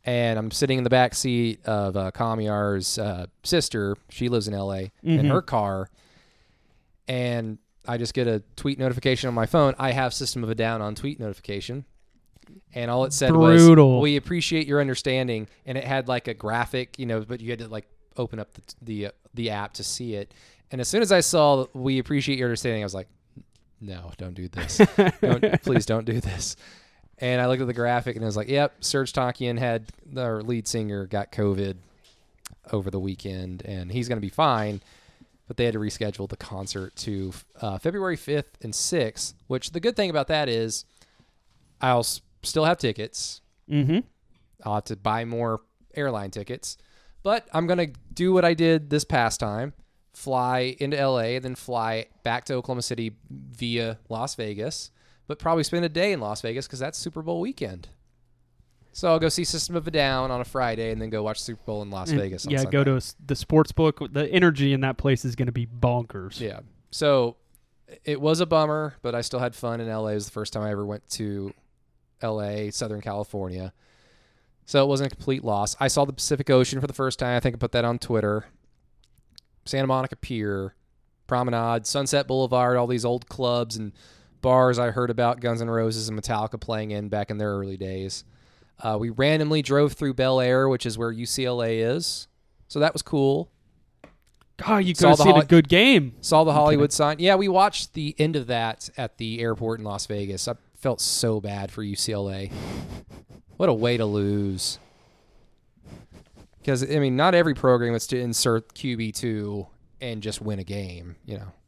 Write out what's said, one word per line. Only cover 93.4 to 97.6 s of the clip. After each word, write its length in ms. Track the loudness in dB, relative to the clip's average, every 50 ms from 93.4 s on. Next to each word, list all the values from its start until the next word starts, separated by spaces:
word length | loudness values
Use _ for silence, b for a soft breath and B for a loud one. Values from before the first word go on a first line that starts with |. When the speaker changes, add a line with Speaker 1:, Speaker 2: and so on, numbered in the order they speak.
| -2 _ _ _ _ _ _ _ _ _ _ _ -20 -20 _ _ _ _ _ _ _ _ _
Speaker 2:
God, 220 | -8 0 2 2 4
you 160 | 4 2 2
Speaker 1:
Saw 60 | 6
Speaker 2:
could 80 | 8 8
have 100 | 10 10
Speaker 1:
the 40 | 10
Speaker 2:
seen 80 | 10
Speaker 1:
Holly-, 120 | 10 8 8
Speaker 2:
a 40 | 10
good 200 | 8 8 8 8
game. 460 | 6 6 8 8 8 6 4 2 -6 -10
Speaker 1:
saw 220 | -2 4 4 6
the 80 | 6 6
Speaker 2:
I'm 60 | 4
Speaker 1:
Hollywood 340 | 6 6 6 6 4 4 2
Speaker 2:
kidding. 60 | 4
Speaker 1:
sign. 200 | 2 2 2 2 2
Yeah, 160 | 4 4 4
we 100 | 4 4
watched 480 | 2 4 4